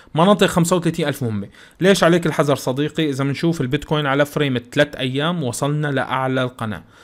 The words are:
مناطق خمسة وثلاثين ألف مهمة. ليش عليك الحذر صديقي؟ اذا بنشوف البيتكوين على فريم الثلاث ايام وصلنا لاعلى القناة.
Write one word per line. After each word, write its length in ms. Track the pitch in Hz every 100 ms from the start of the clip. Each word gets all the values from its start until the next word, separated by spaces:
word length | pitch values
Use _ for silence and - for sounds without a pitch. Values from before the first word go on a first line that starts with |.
| -
مناطق 320 | 147 180 208 196
خمسة 300 | 185 165 185
وثلاثين 320 | 170 160 147
ألف 140 | 135
مهمة. 260 | 120 104 101 - - -
ليش 240 | 180 196
عليك 220 | 170 175 170
الحذر 280 | 143 147
صديقي؟ 560 | 131 - 131 147 - 156
اذا 140 | 131
بنشوف 360 | 139 135 170 165
البيتكوين 460 | 127 143 - 151 147
على 180 | 135
فريم 320 | 143 - 143 123
الثلاث 400 | - 143 143 -
ايام 460 | 131 131 151 175
وصلنا 460 | 131 - 143 151 151
لاعلى 540 | 135 - 131 131 131
القناة. 400 | 127 - 110 90 - -